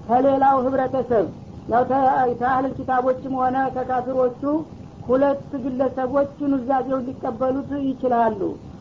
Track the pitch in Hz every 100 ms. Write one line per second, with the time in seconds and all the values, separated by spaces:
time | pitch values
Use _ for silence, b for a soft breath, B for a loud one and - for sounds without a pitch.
0 | - 240 269 269 277 269 254 269 262 262
1 | 240 233 - - - - - 226 254 262
2 | 262 277 254 240 247 262 262 254 262 254
3 | 254 254 269 262 254 254 269 254 254 254
4 | 247 254 247 247 277 302 311 - - -
5 | - 254 285 277 - 277 254 254 262 262
6 | 254 277 277 - 285 277 240 262 247 269
7 | 247 262 269 226 262 269 247 285 269 254
8 | 254 233 226 208 170 147 - -